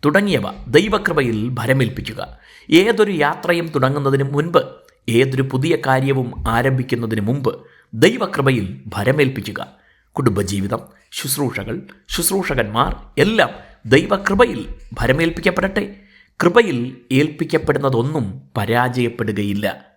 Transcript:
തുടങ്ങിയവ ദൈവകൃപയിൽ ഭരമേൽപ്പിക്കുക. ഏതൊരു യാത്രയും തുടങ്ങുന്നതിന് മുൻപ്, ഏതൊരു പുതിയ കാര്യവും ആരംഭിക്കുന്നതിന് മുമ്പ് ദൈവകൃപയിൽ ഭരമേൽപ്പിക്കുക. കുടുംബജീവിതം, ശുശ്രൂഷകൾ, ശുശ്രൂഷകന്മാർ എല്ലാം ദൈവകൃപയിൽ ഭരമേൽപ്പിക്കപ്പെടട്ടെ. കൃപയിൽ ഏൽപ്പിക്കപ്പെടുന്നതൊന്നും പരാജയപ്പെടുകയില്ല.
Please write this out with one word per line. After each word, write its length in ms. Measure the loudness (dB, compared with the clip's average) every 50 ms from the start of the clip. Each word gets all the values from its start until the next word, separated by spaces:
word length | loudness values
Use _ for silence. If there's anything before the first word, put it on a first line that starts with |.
| 0
തുടങ്ങിയവ 380 | 4 2 2 2 2 0 0 -2 -4 -8 -10 -10 2
ദൈവകൃപയിൽ 800 | 4 4 4 4 -2 -2 -2 0 0 0 0 0 0 -2 -2 -4
ഭരമേൽപ്പിക്കുക. 880 | -4 -4 0 0 2 2 2 0 -2 -6 -10 -10 -10 -10 -12 -12 -14 -20 _ -20 -20 -20 -8 2
ഏതൊരു 420 | 4 4 4 4 2 2 0 0 2
യാത്രയും 540 | 0 0 0 -2 -4 -2 -2 -2 -2 -2
തുടങ്ങുന്നതിന് 560 | -4 -2 0 0 0 0 0 0 0 0 0 0
മുൻപ്, 400 | 0 -2 -2 -2 2 2 0 0 0 -12 -20 _ _ _ _ _ 0
ഏതൊരു 340 | 2 4 4 4 2 -2 -2
പുതിയ 360 | -2 -2 -2 0 0 0 0 0
കാര്യവും 640 | 0 0 2 2 0 0 0 -2 -4 -6 -6 -4 -2
ആരംഭിക്കുന്നതിന് 720 | 0 0 0 0 0 0 -2 -2 -4 -4 -2 -4 -2 -2
മുമ്പ് 400 | -2 -2 -2 -2 -2 -4 -4 -6 -16 -20 _ _ _ _ 0
ദൈവകൃപയിൽ 840 | 4 4 4 4 2 -4 -4 -2 0 2 2 2 2 -2 -4 -8 -10 -14
ഭരമേൽപ്പിക്കുക. 800 | -10 -6 -2 0 0 2 2 2 0 0 -4 -8 -8 -10 -10 -10 -12 -14 _ _ _ _ _ _ _ _
കുടുംബജീവിതം, 680 | 0 0 0 2 2 -2 -2 -2 -4 -2 -2 -4 -6 -6 -12 _ _ _ _ -12
ശുശ്രൂഷകൾ, 720 | -10 -6 -6 -4 -2 -2 -4 -4 -6 -8 -6 -8 -10 -10 -16 -20 _ _ _
ശുശ്രൂഷകന്മാർ 880 | -6 -4 -2 0 0 -2 -2 -2 0 -2 -2 0 2 0 0 0 -2 -8 -12 -8 _ 2
എല്ലാം 320 | 2 4 4 2 2 2 0 -12 -20 -20 -20 _ _
ദൈവകൃപയിൽ 880 | 4 4 4 4 2 -2 -2 0 0 4 4 4 4 4 -6 -8 -10 -12 -14 -14 -16 -8 -4
ഭരമേൽപ്പിക്കപ്പെടട്ടെ. 960 | 0 0 2 2 2 0 -2 0 -2 -2 0 0 -2 -2 -2 -4 -4 -4 -10 -18 -20 _ _ _ _ _ _ _ 2
കൃപയിൽ 540 | 6 6 6 4 4 0 -2 -4 -6 -8 -14 -8 _ 2
ഏൽപ്പിക്കപ്പെടുന്നതൊന്നും 1300 | 2 2 2 0 -6 -6 0 0 -2 0 2 0 0 2 0 2 2 0 0 -2 -4 -4 -4 -8 -14 -18 _ _
പരാജയപ്പെടുകയില്ല. 1300 | -6 -2 0 2 2 2 0 0 0 -2 -2 -2 -4 -4 -4 -2 -2 -2 -2 -2 -2 -2 -4 -4 -6 -14 _ _